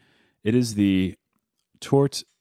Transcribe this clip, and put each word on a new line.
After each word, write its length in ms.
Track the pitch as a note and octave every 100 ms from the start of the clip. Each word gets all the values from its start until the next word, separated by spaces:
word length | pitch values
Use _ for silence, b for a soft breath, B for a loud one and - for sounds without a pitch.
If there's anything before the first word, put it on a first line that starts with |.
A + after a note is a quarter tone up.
| _ _ _ _
It 100 | G#2
is 220 | B2 A#2+ G#2
the 400 | G2+ F#2+ F#2 - _ _ _ _ _ _
Torte 420 | - C#3 C#3 - - _